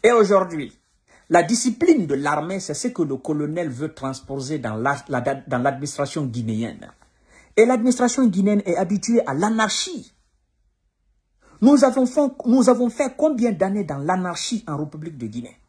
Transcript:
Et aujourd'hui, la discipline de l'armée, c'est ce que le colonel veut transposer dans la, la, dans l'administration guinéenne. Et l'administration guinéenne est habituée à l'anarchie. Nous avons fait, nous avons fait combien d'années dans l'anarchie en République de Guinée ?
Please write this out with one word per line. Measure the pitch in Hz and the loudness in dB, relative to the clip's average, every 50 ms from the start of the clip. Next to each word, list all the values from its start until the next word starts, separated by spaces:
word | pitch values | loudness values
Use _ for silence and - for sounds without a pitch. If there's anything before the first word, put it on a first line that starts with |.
| - | 4
Et | 226 240 | 4 6
aujourd'hui, | 233 214 185 202 190 185 175 170 156 139 - - _ _ _ _ _ _ _ _ _ _ _ | 6 4 6 4 2 2 0 -6 -10 -10 -10 -14 _ _ _ _ _ _ _ _ _ _ _
la | 160 175 170 | 4 4 4
discipline | 165 240 240 - 262 220 - 339 349 320 277 180 | 4 0 0 0 -2 -2 2 4 4 4 4 4
de | 147 139 | -2 -2
l'armée, | 135 143 147 147 151 147 170 190 190 | -2 0 -2 -2 -2 -2 -4 -6 -8
c'est | 180 - 151 | -6 -8 -8
ce | - - 247 | -6 -6 -6
que | 247 - 165 | -2 -2 -4
le | 143 135 | -2 -4
colonel | 131 - - 156 147 147 147 156 175 175 156 | -6 -4 -4 -4 -4 -2 -4 -4 -4 -6 -6
veut | 123 117 151 - - | -6 -6 -8 -10 -8
transposer | - 131 135 135 - - - 135 139 131 127 156 151 | -8 -10 -10 -10 -10 -12 -10 -10 -8 -6 -6 -8 -6
dans | 123 113 107 | -6 -6 -6
la, | 107 117 139 139 - - - | -4 -2 -2 -4 -4 -6 -6
la, | 143 123 | -6 -4
dans | 117 139 135 131 - - 135 123 | -2 -4 -4 -6 -6 -6 -4 -2
l'administration | 123 139 135 127 143 139 - - 143 139 - 165 147 | 0 -2 -2 -2 -8 -10 -6 -6 -6 -4 -4 -6 -6
guinéenne. | 127 110 123 113 110 110 107 117 110 78 - - - _ _ _ _ _ _ _ _ _ - _ _ _ | -4 -6 -6 -6 -4 -4 -4 -4 -6 -8 -14 -20 -20 _ _ _ _ _ _ _ _ _ -20 _ _ _
Et | - 220 | 4 4
l'administration | 240 254 240 220 254 247 - 247 240 - - 262 | 6 4 2 2 0 2 2 0 0 2 2 2
guinéenne | 226 175 190 190 202 208 208 - | 2 4 2 2 2 2 2 0
est | 185 170 | 0 0
habituée | 175 190 175 208 190 - - 233 233 - | 0 0 0 -2 -4 -2 2 2 2 2
à | - 135 | 0 -2
l'anarchie. | 143 190 214 226 220 220 214 - - - 381 359 240 - - _ _ _ _ _ _ _ _ _ _ _ _ _ _ _ _ _ _ _ _ _ _ _ _ _ _ _ _ _ - 208 | 0 0 0 2 0 0 0 0 -4 -6 -6 -8 -12 -14 -16 _ _ _ _ _ _ _ _ _ _ _ _ _ _ _ _ _ _ _ _ _ _ _ _ _ _ _ _ _ 4 6
Nous | 254 285 269 262 | 6 8 8 6
avons | 262 254 269 254 | 4 4 2 0
fait, | 247 - 302 294 269 277 - - | 0 2 0 0 0 -2 -4 0
nous | 247 233 262 233 254 | 2 4 4 6 6
avons | 247 220 247 240 | 4 4 2 -2
fait | 220 - 285 254 - | -2 -2 -4 -4 -2
combien | - 294 311 302 220 233 233 202 | 0 0 0 2 2 0 0 0
d'années | 151 185 190 196 208 196 | 0 -2 -2 -2 -4 -4
dans | 147 147 139 | -4 -6 -6
l'anarchie | 139 160 185 185 185 180 170 - - - 240 208 - - | -2 -2 -2 -2 -2 -6 -6 -8 -8 -6 -6 -8 -6 -8
en | 151 | -8
République | 139 151 147 - 156 156 170 156 | -8 -8 -8 -10 -14 -14 -14 -12
de | 131 117 | -10 -12
Guinée ? | 107 107 120 117 117 - _ _ | -10 -10 -10 -12 -14 -18 _ _